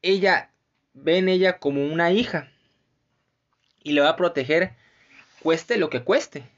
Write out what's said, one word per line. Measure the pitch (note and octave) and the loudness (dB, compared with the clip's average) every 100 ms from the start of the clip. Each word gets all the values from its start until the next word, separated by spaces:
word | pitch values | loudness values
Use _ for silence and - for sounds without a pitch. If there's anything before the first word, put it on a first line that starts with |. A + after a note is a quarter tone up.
ella | F3 G3 F#3+ F3 - _ _ _ _ | 0 0 2 0 -4 _ _ _ _
ve | C3 C#3+ F3+ | -6 0 2
en | F#3 | 2
ella | F#3 F#3 F3+ | 2 0 0
como | C#3+ C#3 C#3+ | -4 -2 -4
una | D#3+ E3+ | -2 0
hija. | G3+ A#3+ D#3+ C3+ _ _ _ _ _ _ _ _ _ _ _ _ _ | 0 0 -6 -10 _ _ _ _ _ _ _ _ _ _ _ _ _
Y | D3 | -2
la | D3 | 2
va | C#3+ | 2
a | D#3+ | 2
proteger, | F3 D3 C3 D#3+ F#3 - _ _ _ - _ _ | -2 -2 0 0 0 -8 _ _ _ -20 _ _
cueste | D#3+ D#3+ - A#3 | -2 -2 -2 -2
lo | D#3+ | -2
que | B2+ | -4
cueste. | A#2+ B3 - D3 A#2+ | -2 -2 -2 -16 -18